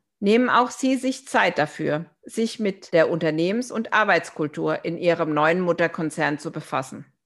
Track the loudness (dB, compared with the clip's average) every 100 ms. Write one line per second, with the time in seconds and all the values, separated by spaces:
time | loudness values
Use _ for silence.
0 | _ _ 2 4 4 4 2 0 0 0
1 | -2 -4 -2 2 2 2 -2 -2 -4 -4
2 | -6 _ -10 -4 -4 -2 -4 -4 0 4
3 | 4 2 0 0 0 -2 -4 -6 0 2
4 | 4 2 0 -4 -6 -2 -2 -2 -4 -2
5 | 0 2 0 2 2 2 0 0 0 -2
6 | -6 -2 -2 -2 -6 -10 -6 -6 -6 -12
7 | -18 _